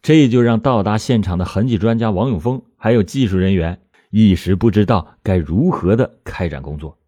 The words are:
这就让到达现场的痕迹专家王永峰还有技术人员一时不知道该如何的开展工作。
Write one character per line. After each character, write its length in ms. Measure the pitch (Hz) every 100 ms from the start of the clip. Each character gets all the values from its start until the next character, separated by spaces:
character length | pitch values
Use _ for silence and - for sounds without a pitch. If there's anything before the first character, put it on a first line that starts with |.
这 280 | - 156 135
就 120 | 123
让 200 | 120 113
到 200 | 135 120
达 160 | 98 107
现 240 | - 120
场 160 | 92 87
的 60 |
痕 240 | 90 95 123
迹 100 | 110
专 220 | 107 113
家 100 | 113
王 200 | 92 123
永 100 | 101
峰 220 | 120 127 - _
还 160 | 110
有 100 | 120
技 240 | 92 139 120
术 100 | 92
人 160 | 95
员 280 | 95 82 90 _ _ _
一 240 | 107 110
时 220 | 87 - 95
不 160 | 117
知 140 | 104 98
道 320 | 110 - _
该 140 | - 92
如 340 | 78 87 170
何 280 | - 87 113
的 220 | 131 _
开 240 | - - 87
展 140 | 71
工 160 | 71 76
作。 200 | 76 _